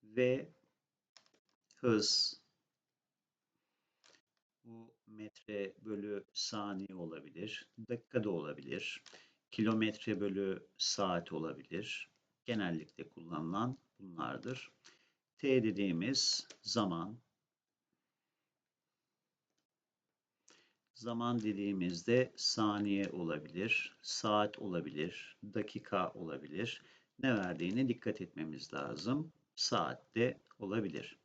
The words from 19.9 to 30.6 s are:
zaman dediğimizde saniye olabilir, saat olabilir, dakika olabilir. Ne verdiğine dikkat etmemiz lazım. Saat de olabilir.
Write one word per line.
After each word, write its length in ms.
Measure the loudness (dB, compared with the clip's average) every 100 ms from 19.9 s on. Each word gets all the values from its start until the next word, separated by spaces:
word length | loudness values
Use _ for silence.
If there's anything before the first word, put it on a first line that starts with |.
| _ _ _ _ _ -20 -20 _ _ _
zaman 480 | -10 -4 0 2 4
dediğimizde 920 | 2 2 2 2 2 0 4 6 4 0
saniye 720 | 0 2 2 4 2 2 2
olabilir, 880 | -2 -2 -2 -4 -4 0 0 -2 -8
saat 580 | -6 -2 4 4 4 0
olabilir, 800 | -2 -2 -2 -2 -2 -4 -14 -14 -6
dakika 580 | -4 -2 -6 -2 0 0
olabilir. 720 | -4 -8 -8 -8 -4 -4 -4 -12 -20 _ -2
Ne 160 | 2 4
verdiğine 520 | 2 0 0 2 2
dikkat 340 | 2 0 -4
etmemiz 520 | -6 -6 -6 -6 -8
lazım. 580 | -6 -4 -4 0 0 0 _ _ -4
Saat 600 | 2 2 2 -2 -4 2
de 260 | 2 2 _
olabilir. 580 | -10